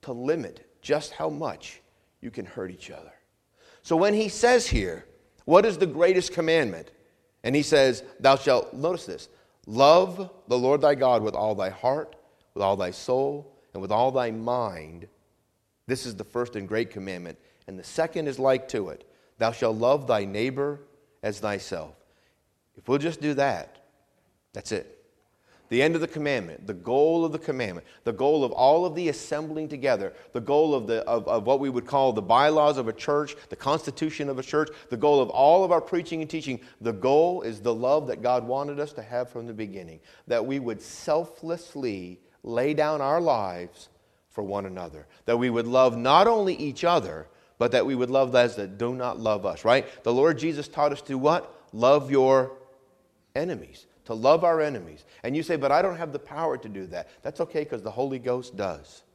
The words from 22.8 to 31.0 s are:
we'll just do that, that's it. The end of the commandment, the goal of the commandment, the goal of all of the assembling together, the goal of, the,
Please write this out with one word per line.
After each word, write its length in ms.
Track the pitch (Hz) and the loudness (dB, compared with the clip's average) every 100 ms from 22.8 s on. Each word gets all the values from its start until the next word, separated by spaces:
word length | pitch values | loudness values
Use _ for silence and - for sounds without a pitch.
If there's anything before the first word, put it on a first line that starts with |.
| - | -2
we'll 100 | 139 | -2
just 220 | 156 165 | -2 -4
do 140 | 147 | -4
that, 440 | 139 139 95 - - _ _ _ _ _ _ _ | 0 0 -2 -8 -18 _ _ _ _ _ _ _
that's 180 | - - | -16 -8
it. 320 | 101 - - _ _ _ _ _ _ _ | -8 -8 -20 _ _ _ _ _ _ _
The 140 | 120 | 2
end 120 | 147 | 2
of 60 | 165 | 2
the 80 | 165 | -4
commandment, 580 | 156 147 135 85 78 98 | -4 -2 -2 -4 -12 -12
the 60 | |
goal 540 | 95 87 127 151 165 165 | -10 -2 2 2 2 -2
of 60 | |
the 60 | 151 | -4
commandment, 480 | - 131 113 87 - - | -6 -6 -6 -8 -16 -10
the 80 | - | -8
goal 300 | 104 131 156 | 0 2 2
of 100 | 127 | 0
all 340 | - 127 156 180 | 4 4 4 2
of 80 | |
the 160 | 156 175 | -2 -4
assembling 580 | 139 - 147 156 156 156 | -4 -6 -8 -6 -8 -8
together, 460 | 147 135 113 98 - - | -4 0 0 -2 -10 -10
the 80 | 123 | -10
goal 340 | 113 143 160 | 0 2 4
of, 120 | 143 107 | 2 0
the, 200 | 113 | -4